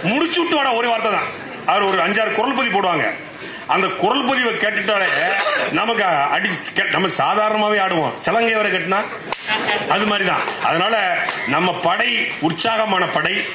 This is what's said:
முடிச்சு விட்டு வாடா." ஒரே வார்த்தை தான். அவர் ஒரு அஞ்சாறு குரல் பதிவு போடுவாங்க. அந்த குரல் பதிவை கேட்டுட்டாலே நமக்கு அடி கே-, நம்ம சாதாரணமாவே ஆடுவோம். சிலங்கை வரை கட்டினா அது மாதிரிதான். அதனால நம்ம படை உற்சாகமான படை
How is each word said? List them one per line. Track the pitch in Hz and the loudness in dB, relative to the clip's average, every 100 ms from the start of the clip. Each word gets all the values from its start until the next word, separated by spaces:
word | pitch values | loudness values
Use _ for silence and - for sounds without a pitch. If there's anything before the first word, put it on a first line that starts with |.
முடிச்சு | 170 254 330 349 | 0 2 2 0
விட்டு | 330 311 | 2 2
வாடா." | 269 | 2
ஒரே | 233 240 | 2 2
வார்த்தை | 226 220 | 2 2
தான். | 185 - - - - - | 0 -2 -8 -12 -6 0
அவர் | 185 | 2
ஒரு | 196 190 | 2 2
அஞ்சாறு | 170 202 214 | 2 2 0
குரல் | 208 240 | 0 0
பதிவு | 254 247 196 | 0 0 2
போடுவாங்க. | 185 165 110 - - - - - - | 2 0 -2 -4 -12 -14 -14 -12 -2
அந்த | 170 190 | 0 0
குரல் | 180 180 262 254 | 0 0 0 0
பதிவை | 269 240 | 0 0
கேட்டுட்டாலே | - 202 214 202 202 185 - 165 196 622 - - | 0 0 0 0 0 0 0 0 0 0 0 -2
நமக்கு | 170 214 226 | -2 0 0
அடி | 190 151 143 156 196 170 - - | 2 2 2 0 -2 -4 -4 -4
கே-, | 190 | 0
நம்ம | 156 185 | 0 0
சாதாரணமாவே | - 139 202 214 214 208 208 | 0 0 2 2 2 2 2
ஆடுவோம். | 190 175 139 - | 2 0 -2 -2
சிலங்கை | - 208 233 | 0 2 2
வரை | 220 208 | 2 0
கட்டினா | 185 170 190 208 - - - - 214 220 208 - | 0 0 -2 -2 -8 -8 -8 -4 -2 -2 -2 0
அது | 185 208 | 0 2
மாதிரிதான். | 202 190 147 - - | 2 2 0 -2 -2
அதனால | 113 160 190 226 185 170 - - 113 | 0 2 2 2 2 0 -2 -4 0
நம்ம | 143 180 | 0 0
படை | - 165 202 240 226 - - | 0 0 2 0 0 -2 -2
உற்சாகமான | 160 165 226 220 214 185 165 | -2 0 0 2 2 2 2
படை | 151 160 208 - | 0 0 -2 -4